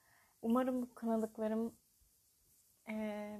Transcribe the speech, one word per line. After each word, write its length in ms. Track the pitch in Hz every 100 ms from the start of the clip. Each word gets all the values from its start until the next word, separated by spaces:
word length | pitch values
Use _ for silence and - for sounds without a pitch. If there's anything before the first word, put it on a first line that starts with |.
| _ _ _ _
Umarım 400 | 226 247 262 254
bu 120 | 240
kınadıklarım, 800 | - 226 226 214 220 220 220 226 - _ _ _ _ _ _ _ _ _ _ -
e, 480 | 214 214 208 208